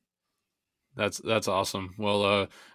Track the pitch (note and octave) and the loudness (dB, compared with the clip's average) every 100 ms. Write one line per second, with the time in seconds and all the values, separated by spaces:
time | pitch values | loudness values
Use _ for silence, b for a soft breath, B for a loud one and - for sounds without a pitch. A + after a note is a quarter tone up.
0 | _ _ _ _ _ _ _ _ _ - | _ _ _ _ _ _ _ _ _ -2
1 | G#2 - - A2 G#2 F#2+ G2 G2 F#2+ G2 | -2 -2 0 0 2 0 0 -4 -8 -6
2 | G#2 G2+ G2+ G2+ F#2+ b b | 0 2 2 2 0 b b